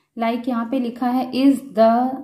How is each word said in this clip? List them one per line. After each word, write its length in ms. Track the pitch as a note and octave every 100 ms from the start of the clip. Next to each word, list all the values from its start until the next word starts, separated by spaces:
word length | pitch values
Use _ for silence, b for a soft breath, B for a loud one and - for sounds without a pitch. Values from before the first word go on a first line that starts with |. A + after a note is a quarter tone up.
| _ A3+
Like 280 | A3+ A#3+ B3+
यहाँ 200 | A#3 A#3
पे 80 | C4+
लिखा 280 | A#3+ - B3
है 240 | B3+ -
is 220 | B3 C#4
the 560 | - - G#3+ A3+ A#3 B3+ C4